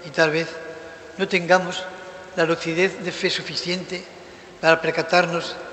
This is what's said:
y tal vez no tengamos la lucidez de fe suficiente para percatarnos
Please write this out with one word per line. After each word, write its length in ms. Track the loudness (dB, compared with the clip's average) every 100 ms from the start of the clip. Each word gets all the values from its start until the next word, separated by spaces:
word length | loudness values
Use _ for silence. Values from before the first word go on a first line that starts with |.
| -4
y 40 |
tal 220 | 2 4
vez 180 | 2 -2 -8 -12 -14 -14 -16 -14 -6
no 80 | 0
tengamos 560 | 0 4 4 4 -6 -8 -12 -14 -14 -6 0
la 100 | 2
lucidez 580 | 2 0 2 2 0
de 80 | -6
fe 180 | -2 -2
suficiente 760 | -2 -4 -6 -4 -4 -6 -10 -12 -18 -18 -18 -20 2
para 220 | 4 4
percatarnos 760 | 4 0 4 4 4 0 -4 -8 -12